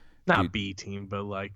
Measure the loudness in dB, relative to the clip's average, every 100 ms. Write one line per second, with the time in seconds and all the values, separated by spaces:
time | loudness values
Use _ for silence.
0 | -20 -4 4 6 4 0 -4 -6 -8 -8
1 | -6 -4 -4 -4 -6